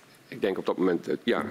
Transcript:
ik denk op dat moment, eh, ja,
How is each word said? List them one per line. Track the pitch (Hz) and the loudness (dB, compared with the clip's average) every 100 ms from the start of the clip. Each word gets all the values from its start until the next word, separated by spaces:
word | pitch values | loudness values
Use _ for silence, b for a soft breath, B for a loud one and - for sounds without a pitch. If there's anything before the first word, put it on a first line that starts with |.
| - - - | -20 -20 -16
ik | 123 | -2
denk | 107 90 | -2 0
op | 85 | -2
dat | - | 2
moment, | 92 85 - | 2 2 0
eh, | 76 | -4
ja, | - 92 73 | 0 0 -2